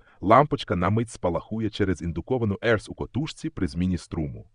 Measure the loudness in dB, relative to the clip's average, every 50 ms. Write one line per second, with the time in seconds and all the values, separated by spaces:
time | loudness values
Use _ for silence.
0 | -20 _ -14 -4 4 6 8 8 8 6 2 -4 -2 -2 -2 0 2 2 2 2
1 | 0 -2 -6 -4 -4 -2 -2 -2 -4 -4 -6 -4 -4 -4 0 0 0 0 0 -2
2 | -2 -6 -4 -4 -4 -2 -2 0 0 0 -2 0 2 2 2 2 0 -6 -10 -8
3 | -8 -6 -4 -4 -4 -4 -6 -8 -8 -8 -4 -2 -2 -2 0 0 0 0 0 -2
4 | -4 -6 -6 -4 -4 -4 -6 -10 -14 -18 _